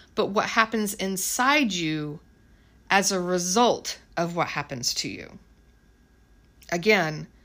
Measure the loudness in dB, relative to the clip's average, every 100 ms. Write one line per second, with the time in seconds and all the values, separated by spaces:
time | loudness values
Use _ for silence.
0 | -8 -2 0 0 2 2 2 2 -2 -4
1 | -4 -2 -2 0 4 4 2 0 -2 -2
2 | -6 -10 -16 _ _ -20 _ _ 0 2
3 | 2 0 0 0 2 4 4 2 -4 -12
4 | -8 -4 -2 -2 -4 -4 -6 -6 -4 -4
5 | -6 -8 -14 -18 -20 _ _ _ _ _
6 | _ _ _ _ _ _ -8 -2 4 4
7 | 2 -4 -10 -16